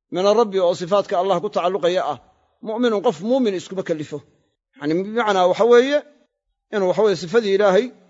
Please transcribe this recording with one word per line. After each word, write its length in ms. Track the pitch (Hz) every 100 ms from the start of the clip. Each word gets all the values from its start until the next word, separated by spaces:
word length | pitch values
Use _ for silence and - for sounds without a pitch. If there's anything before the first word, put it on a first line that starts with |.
| -
Min 140 | 165 202
arabbi 320 | 214 226 190
oo 140 | 175
sifaadka 400 | 180 170 202 190 185
Allah 200 | 190 175
ku 80 | 208
tacalluqaya 540 | 196 170 190 170 185 139
ah. 60 | 131 _ _ _ _
Mu'minun 400 | 208 220 247 208
qof 160 | 240 156
muumin 320 | 208 269 233
iskuma 280 | 185 - 190 180
kallifo. 320 | 160 147 147 - _ _ _ _ -
Yacni 140 | 147
bimacnaa 520 | 165 196 226 214 190 180
waxa 180 | 180
weeye 340 | 226 240 262 294 - _ _ _ _ _ _
inuu 160 | 214 185
waxa 120 | 175
weeye 140 | 214 170
sifadii 380 | 170 220 208
Ilaahay, 320 | 190 208 185 247 - _